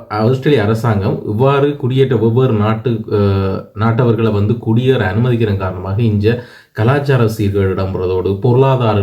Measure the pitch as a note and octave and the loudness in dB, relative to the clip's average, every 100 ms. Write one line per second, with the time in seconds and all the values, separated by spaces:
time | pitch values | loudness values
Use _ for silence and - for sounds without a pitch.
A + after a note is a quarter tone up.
0 | - G#2+ A2+ C3 D#3+ C#3 G#2 A2 B2 G2+ | -6 -2 0 0 2 2 2 0 0 0
1 | G2+ D#3 - G#2 C3+ C#3 C#3+ C#3+ A#2+ C3 | -2 -4 -6 0 2 2 0 -2 -2 0
2 | C3+ A#2 A2+ A#2 C3 A2 G#2 A2 B2 A2+ | 2 2 2 2 2 2 0 0 -2 -4
3 | - G#2 G2+ G2 F#2+ G2 - G2 A2+ A#2 | -2 0 2 0 -2 -4 -8 -4 0 2
4 | A#2+ A2+ A2 G2+ G2+ A#2 A2 A2 B2+ C3 | 2 2 0 0 0 -2 0 0 2 2
5 | F#2+ G2+ B2+ A#2 A2 G2 F#2 F#2 F#2+ G2+ | 0 0 0 0 0 -2 -4 -6 -6 -2
6 | A#2 G#2 G#2 A#2+ - - - - A#2 C#3+ | 0 2 0 -2 -6 -20 -12 -2 0 0
7 | C#3 C3 A2 A2 G#2 G2+ F#2+ F#2 F#2+ F#2 | 0 0 0 0 -2 0 0 -2 -4 -4
8 | F#2 F#2 F#2+ G2 B2 A#2+ C3+ B2+ A#2 G#2 | -2 -2 -2 -2 0 2 2 2 0 0